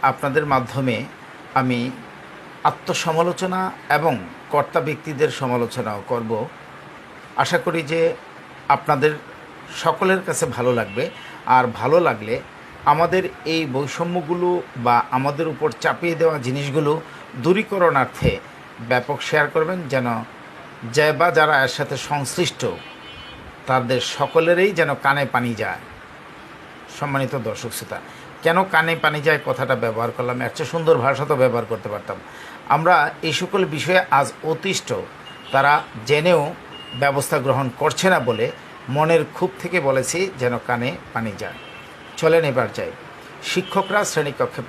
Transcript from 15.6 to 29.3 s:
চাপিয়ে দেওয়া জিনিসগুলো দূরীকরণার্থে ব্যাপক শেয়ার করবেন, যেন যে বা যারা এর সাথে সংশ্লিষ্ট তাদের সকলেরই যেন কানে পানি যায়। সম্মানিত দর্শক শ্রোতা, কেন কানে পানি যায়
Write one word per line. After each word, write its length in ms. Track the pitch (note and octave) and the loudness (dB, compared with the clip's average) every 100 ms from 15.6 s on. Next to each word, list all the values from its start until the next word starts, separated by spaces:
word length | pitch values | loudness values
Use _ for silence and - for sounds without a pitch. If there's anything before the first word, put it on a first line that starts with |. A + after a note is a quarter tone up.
| D#3 | -2
চাপিয়ে 440 | - D#3 B2 E3+ D#3 | 0 -2 0 -2 2
দেওয়া 220 | E3 D3+ | 2 2
জিনিসগুলো 640 | B2 C#3 C#3+ C#3+ D3 D#3 - - - B2+ | -2 -4 -2 0 0 -2 -6 -16 -14 -2
দূরীকরণার্থে 1040 | D#3 F#3+ - G3 E3+ C#3+ A#2+ - C#3 F#2+ - - - - | 2 2 0 2 4 4 0 0 0 0 -6 -18 -20 -10
ব্যাপক 420 | A#2 B2 B2 C#3 | 0 0 0 -6
শেয়ার 260 | - D3+ D3 | 0 2 2
করবেন, 400 | D#3+ D#3+ F#3 C#3+ | 2 0 -2 -2
যেন 340 | C3 A#2+ A2+ A2+ - - - - - A#2 | 0 0 -2 -6 -14 -18 -18 -18 -14 0
যে 180 | C3+ D3+ | 4 4
বা 200 | C#3 F3 | 6 4
যারা 300 | D#3+ D3+ C#3+ | 6 6 6
এর 60 | C3 | 4
সাথে 300 | - C#3 C3+ | 0 -4 -6
সংশ্লিষ্ট 680 | - D3 C3+ - E3+ - A2+ E2+ - - - - - - - - - | -4 -4 -2 -2 -2 -2 -4 -4 -12 -18 -18 -18 -18 -18 -18 -10 0
তাদের 360 | C3 A#2+ B2+ | 0 2 0
সকলেরই 680 | - - C#3+ E3 E3 F3 G3+ | -2 -2 2 4 4 6 4
যেন 220 | E3+ D3 | 4 0
কানে 320 | C3 C#3 C#3+ C3 | 2 2 2 2
পানি 280 | A#2+ A#2+ | 0 0
যায়। 240 | A2 G2+ E2+ - - - - - - - - - - - - | -2 -4 -6 -10 -18 -20 -20 -20 -20 -20 -20 -20 -20 -16 -8
সম্মানিত 400 | C#3+ C#3 B2+ A2+ | -2 -2 -2 -4
দর্শক 300 | A2 G2+ A#2 | -6 -6 -8
শ্রোতা, 260 | - G#2 F2+ - - - - | -10 -10 -10 -12 -18 -20 -2
কেন 200 | E3 F3 | 2 2
কানে 320 | F#3+ D#3+ E3 D#3+ | 2 2 2 2
পানি 260 | D#3 D3+ | 0 2
যায় 180 | D3+ | 2